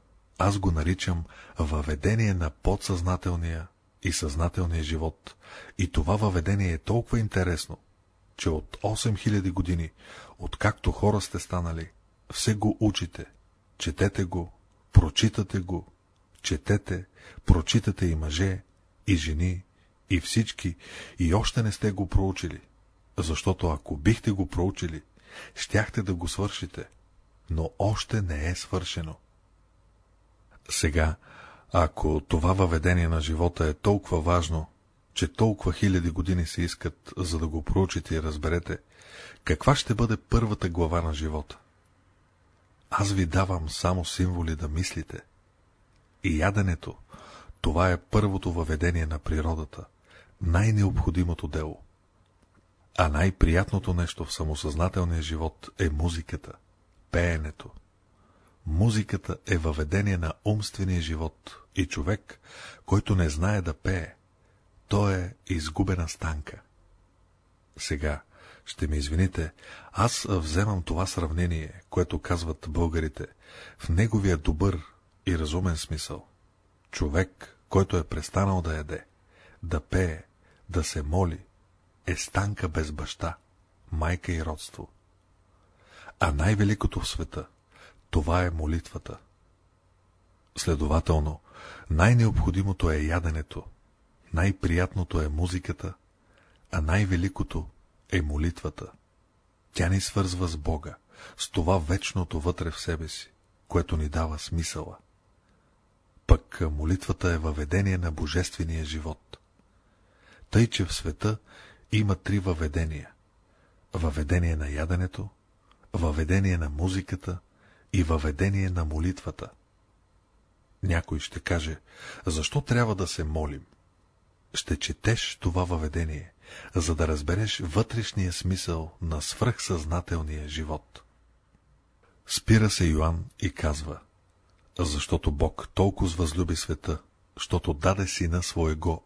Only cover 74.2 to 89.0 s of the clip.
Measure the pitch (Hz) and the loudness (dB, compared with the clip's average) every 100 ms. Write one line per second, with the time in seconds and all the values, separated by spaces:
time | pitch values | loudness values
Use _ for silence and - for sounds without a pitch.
74.2 | 98 80 - 76 98 80 - _ _ _ | 4 4 2 2 2 2 -6 _ _ _
75.2 | - 82 76 87 92 80 - 78 - 78 | -2 0 0 0 0 -2 -4 -6 -6 -10
76.2 | - _ _ _ _ _ _ - 78 80 | -14 _ _ _ _ _ _ -2 0 2
77.2 | 95 - - _ - 98 95 90 - 78 | 0 -4 -20 _ 2 4 4 2 -2 -6
78.2 | - 95 98 92 82 78 73 - - _ | -2 0 2 2 0 -4 -6 -10 -12 _
79.2 | _ _ - - 82 90 - 95 90 78 | _ _ -20 -14 -4 -4 0 0 0 -2
80.2 | - _ _ _ - 87 76 80 73 90 | -14 _ _ _ -4 -4 -2 -4 0 2
81.2 | 90 78 - _ _ _ _ _ - 82 | 2 -2 -12 _ _ _ _ _ -6 -4
82.2 | - - 101 101 90 80 76 76 73 - | -2 -2 -2 -2 -2 -2 -4 -4 -8 -6
83.2 | 82 - _ _ _ _ - 80 82 87 | -8 -8 _ _ _ _ -6 -2 -2 -2
84.2 | - 82 80 78 - - - _ _ _ | -2 -4 -4 -8 -10 -14 -16 _ _ _
85.2 | _ _ _ _ _ _ _ - - - | _ _ _ _ _ _ _ -20 -20 -2
86.2 | 85 71 90 104 104 104 - 87 - - | 0 2 2 4 2 2 0 -2 -6 -6
87.2 | 80 - - _ _ - - - - 80 | -6 -8 -12 _ _ -20 -20 -20 -2 -2
88.2 | 76 87 90 80 76 82 - - | 2 2 2 0 -2 -2 -4 -14